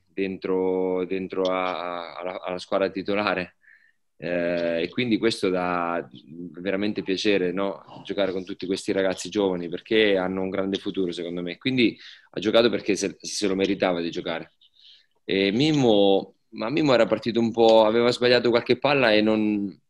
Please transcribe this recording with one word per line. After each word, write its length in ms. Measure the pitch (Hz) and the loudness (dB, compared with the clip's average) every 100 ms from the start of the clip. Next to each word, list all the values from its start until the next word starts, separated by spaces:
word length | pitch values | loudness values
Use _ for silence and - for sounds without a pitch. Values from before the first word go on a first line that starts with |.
dentro, 1000 | _ - 95 92 95 92 92 92 92 92 | _ -6 -6 -6 -4 -2 0 0 -2 -2
dentro 380 | 87 95 92 92 | -4 -6 -4 -2
a, 720 | 92 92 92 82 87 87 82 | -2 0 -2 -4 -6 -8 -10
a, 20 | 71 | -10
alla, 240 | 90 95 | -10 -8
alla 180 | 90 90 | -8 -8
squadra 300 | - 98 95 | -4 -2 -2
titolare, 680 | 95 92 101 104 92 87 _ _ _ _ _ _ _ | -2 -4 -2 0 -2 -4 _ _ _ _ _ _ _
eh, 640 | 85 87 85 87 85 85 | -6 -2 -2 -2 -2 -2
e 40 | - | -4
quindi 300 | - 123 104 | -4 -2 0
questo 320 | 113 110 98 | 0 0 -2
dà 580 | 90 90 87 85 85 69 - 67 82 87 82 | 0 0 -2 -2 -4 -6 -16 -20 -16 -14 -8
veramente 440 | 95 98 104 98 | -4 -2 -2 -4
piacere, 500 | 92 92 107 98 90 | -4 -2 2 2 0
no? 320 | 92 98 85 - - | -2 -4 -6 -14 -18
Giocare 300 | - 95 95 | -8 -2 -2
con 140 | 92 92 | -4 -8
tutti 180 | 95 | -10
questi 280 | 90 95 - | -6 -4 -2
ragazzi 360 | 95 95 90 90 | -2 0 -4 -4
giovani, 400 | 104 98 90 85 | -2 0 -2 -6
perché 480 | 87 - 110 107 95 | -10 -2 2 2 2
hanno 240 | 92 95 | 0 -2
un 80 | 95 | -4
grande 300 | 98 98 98 | -4 -4 -4
futuro 340 | 101 92 90 | -4 -4 -4
secondo 300 | 85 85 87 | -4 -8 -8
me, 160 | 87 87 | -8 -8
quindi 400 | 131 127 107 - - - _ | -4 2 0 0 -12 -20 _
ha 100 | - | -4
giocato 300 | 101 107 120 | 2 4 4
perché 260 | 98 - 92 | 2 -2 -2
se, 200 | 98 - | -2 -6
se 260 | 82 - 101 | -10 -4 -2
lo 80 | |
meritava 460 | 95 95 95 95 85 | 0 0 0 0 0
di 100 | 85 | -4
giocare. 440 | 90 85 82 80 _ _ _ - - _ _ | -6 -6 -8 -10 _ _ _ -20 -20 _ _
E 280 | - 95 98 | -4 0 0
Mimmo, 840 | 110 156 151 120 104 98 98 - _ _ | 2 2 4 4 6 6 4 0 _ _
ma 200 | 107 110 | -10 -4
Mimmo 240 | 156 151 | 0 4
era 100 | 123 101 | 4 4
partito 340 | - 120 113 | 2 0 0
un 120 | 117 | 0
po', 320 | 113 113 110 | 4 6 8
aveva 260 | 107 117 120 | 6 4 2
sbagliato 380 | 120 123 123 117 | 2 4 4 4
qualche 300 | 117 - 123 | 2 2 0
palla 340 | 135 143 117 | 2 4 4
e 80 | 107 | 4
non 580 | 107 110 107 104 101 69 | 4 2 2 0 -4 -10